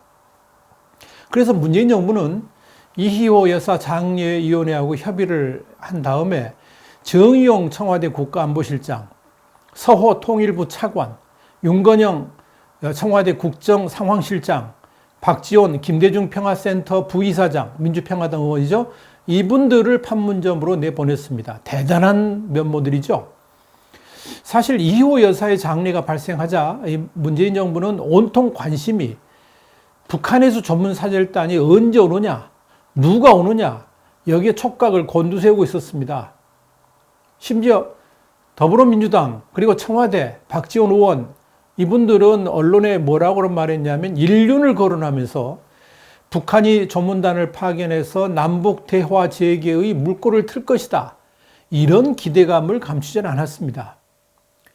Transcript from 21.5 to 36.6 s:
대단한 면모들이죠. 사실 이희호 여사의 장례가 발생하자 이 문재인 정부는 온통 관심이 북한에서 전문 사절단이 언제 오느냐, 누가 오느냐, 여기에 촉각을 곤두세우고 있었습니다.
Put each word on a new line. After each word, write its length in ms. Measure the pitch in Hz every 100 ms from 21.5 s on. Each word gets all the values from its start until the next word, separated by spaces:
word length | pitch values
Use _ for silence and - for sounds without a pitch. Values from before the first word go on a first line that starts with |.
| 110
대단한 920 | - 139 139 170 185 202 214 202 214
면모들이죠. 800 | 151 156 151 139 143 139 175 - _ _ _ _ _ _ _ _ - - -
사실 380 | - 233 233 254
이희호 420 | 165 214 277 285
여사의 360 | 208 190 208 196
장례가 460 | 160 160 185 175
발생하자 800 | 156 156 151 165 165 175 151 220 214
이 140 | 156 160
문재인 420 | - 151 151 196
정부는 440 | 196 185 165 190 202
온통 540 | 143 170 220 247 247
관심이 640 | - 151 151 180 214 131 110 _ _ _ _ _ _ _ _ -
북한에서 540 | 156 - 247 262 226
전문 320 | 196 165 190
사절단이 640 | 190 196 196 190 190 165 175
언제 400 | 147 190 233 226
오느냐, 520 | 185 180 208 127 - _ _ _ _
누가 380 | - 139 214 262
오느냐, 540 | 196 175 220 175 110 - _ _ _ -
여기에 260 | 165 202
촉각을 520 | - - - 233 185 165
곤두세우고 580 | 170 170 190 202 208
있었습니다. 720 | 165 175 143 151 131 143 107 _ _ _